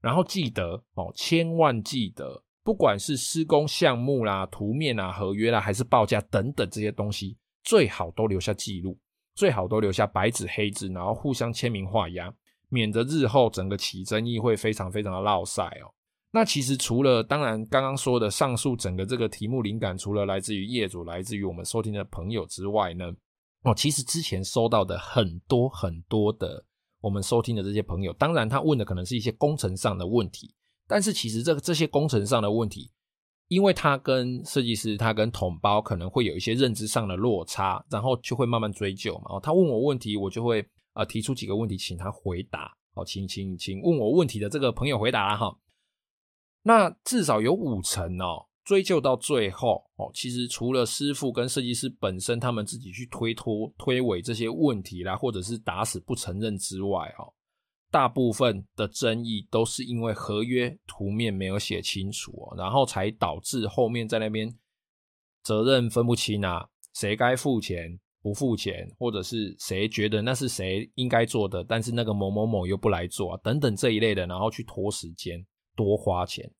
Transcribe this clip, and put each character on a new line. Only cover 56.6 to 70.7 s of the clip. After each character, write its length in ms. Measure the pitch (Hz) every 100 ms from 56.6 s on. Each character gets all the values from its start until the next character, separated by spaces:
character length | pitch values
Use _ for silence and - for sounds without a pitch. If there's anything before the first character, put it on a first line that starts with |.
| - 95
外 320 | 98 95 76 -
哦， 160 | - _ _ _ _ _ _
大 180 | 151 131
部 240 | 127 123
分 320 | 107 127 98 - -
的 100 | 104
争 380 | - 123 113
议 200 | 117 107 -
都 140 | 113
是 180 | 113 -
因 200 | 123 120
为 120 | 117
合 300 | 107 - 104
约 340 | 117 123 123 156 -
图 240 | - 98
面 240 | 107 117
没 120 | 98 95
有 120 | 98
写 240 | - 92
清 300 | 87 104 95
楚 180 | 104 -
哦， 240 | - - -
然 140 | 92
后 160 | 123 127
才 240 | - 98
导 300 | 110 87 78
致 260 | - 135 101
后 220 | - 120
面 180 | 120 113
在 140 | 113
那 100 | 107
边 260 | 107 110 117 _ _ _ _ _ _ _ _
责 220 | - 107
任 260 | 117 135 120
分 160 | 120 120
不 80 |
清 300 | 120 - 107
啊， 240 | 98 87 - _ -
谁 220 | - 104 110
该 180 | 123
付 260 | 127 147 120
钱、 380 | - 90 82 87 _ _
不 100 | 104
付 220 | 101 135
钱， 340 | 110 - 90 92 -
或 100 | 123
者 100 | 107
是 360 | 90 117 104 -
谁 300 | - 95 107
觉 200 | 110 107
得 140 | 107
那 100 | 110
是 160 | 131 131
谁 400 | - 95